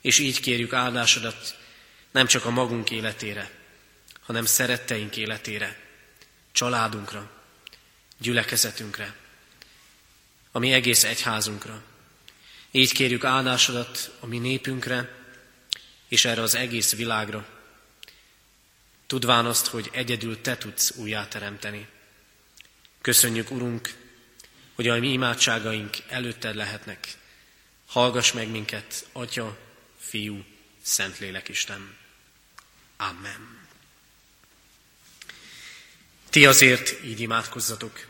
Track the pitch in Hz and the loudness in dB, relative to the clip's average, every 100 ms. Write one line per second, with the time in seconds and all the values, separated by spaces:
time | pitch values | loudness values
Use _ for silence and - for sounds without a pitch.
0 | 131 123 143 123 - 120 117 131 123 120 | 4 4 4 -2 0 -2 0 0 0 2
1 | 117 123 113 - - - - - - - | 4 2 2 -8 -12 -14 -20 -20 -20 -20
2 | - 131 127 127 120 120 123 117 107 113 | -2 2 4 4 2 0 0 -2 -2 -4
3 | 110 104 107 104 98 - - - _ _ | -4 -6 -8 -8 -12 -16 -20 -20 _ _
4 | - - - 117 113 - 123 120 - 113 | -20 -20 -6 -4 0 2 2 0 -2 -4
5 | 104 110 107 107 - 104 101 - - - | -4 -6 -6 -6 -8 -6 -6 -8 -20 -20
6 | - _ - _ _ - 123 120 113 107 | -20 _ -20 _ _ -2 0 0 0 -2
7 | 101 107 101 - - _ - - _ _ | -10 -12 -16 -20 -20 _ -20 -20 _ _
8 | _ - 117 120 107 117 113 - 107 98 | _ -8 -2 0 0 0 0 -4 -10 -10
9 | 104 - - - _ - - - - _ | -12 -14 -20 -20 _ -20 -20 -20 -20 _
10 | _ _ _ _ _ 117 123 131 123 113 | _ _ _ _ _ -2 4 6 6 4
11 | 107 117 - 110 107 101 113 110 - - | 2 0 -2 -2 -4 -6 -12 -14 -18 -20
12 | - _ - - - - - 131 127 - | -20 _ -20 -20 -20 -20 -2 4 4 6
13 | 131 120 131 131 127 123 - 120 117 - | 2 2 2 2 2 2 2 0 -6 -8
14 | - - 120 117 120 131 - 131 123 127 | -10 -12 -10 -6 -2 -4 -4 -6 -4 -4
15 | 120 - - - - _ _ - - - | -6 -12 -20 -20 -20 _ _ -8 -8 -20
16 | _ 117 123 113 113 120 127 117 104 107 | _ 2 4 2 0 0 0 0 0 0
17 | 117 110 107 107 104 - - - _ _ | 0 0 -2 -6 -12 -20 -20 -20 _ _
18 | - - _ _ _ _ _ _ _ _ | -20 -20 _ _ _ _ _ _ _ _
19 | _ 131 120 120 117 113 - 117 104 127 | _ -4 4 4 4 0 -2 -4 -6 -6
20 | 120 117 113 107 - 120 107 - - - | -4 -2 -4 -4 -4 -4 -8 -2 -2 -2
21 | 107 107 104 110 101 101 104 104 101 - | -6 -6 -6 -8 -10 -10 -12 -12 -16 -20
22 | _ _ _ _ _ - - _ - _ | _ _ _ _ _ -20 -20 _ -20 _
23 | - 120 123 113 110 131 123 117 - - | 2 4 4 2 -4 -6 -6 -6 -8 -12
24 | - - _ _ - - - - 120 117 | -20 -20 _ _ -20 -20 -20 -2 0 2
25 | 127 127 127 117 - 113 110 110 104 - | 2 0 0 2 2 2 -2 -6 -6 -10
26 | - 131 123 113 113 107 104 107 - 98 | -8 -8 -8 -6 -8 -6 -6 -8 -12 -14
27 | - - - - _ _ _ _ _ 127 | -14 -16 -20 -20 _ _ _ _ _ 2
28 | 123 123 113 120 110 110 107 107 - - | 2 4 0 0 -6 -6 -6 -8 -10 -12
29 | - - 120 - 110 104 - - _ _ | -12 -12 -8 -6 -8 -10 -20 -20 _ _
30 | - 110 104 101 95 - - _ - - | -8 -6 -6 -8 -14 -20 -20 _ -2 -2
31 | 95 92 98 92 - 98 - 98 98 - | -2 -6 -10 -10 -8 -6 -4 -8 -14 -20
32 | - _ _ _ _ - _ _ _ _ | -20 _ _ _ _ -20 _ _ _ _
33 | 98 87 92 - - 117 - - _ _ | -8 -6 -14 -14 -18 -20 -20 -20 _ _
34 | _ _ _ _ _ _ _ _ _ _ | _ _ _ _ _ _ _ _ _ _
35 | - - - - - - - - - - | -20 -20 -20 -20 -20 -20 -18 -20 -20 -20
36 | _ _ - - 143 131 131 123 - - | _ _ 2 10 12 12 10 8 2 -6
37 | 127 110 117 117 110 - - 107 113 - | -8 -6 -2 -2 -2 -6 -6 -6 -10 -14
38 | - | -20